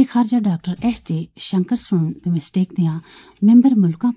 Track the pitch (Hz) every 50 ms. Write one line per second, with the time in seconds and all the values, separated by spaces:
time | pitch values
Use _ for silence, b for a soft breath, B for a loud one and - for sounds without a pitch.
0 | 262 262 - 240 247 214 240 247 214 208 175 165 - 180 180 - - 233 233 -
1 | _ - 165 160 165 - _ - - - - 190 180 - 240 233 - - 202 180
2 | 160 156 - - _ 175 175 165 - - _ 185 185 - - - 175 160 156 165
3 | 165 B B B B B B B 202 208 233 247 240 269 262 220 190 170 160 165
4 | - 247 240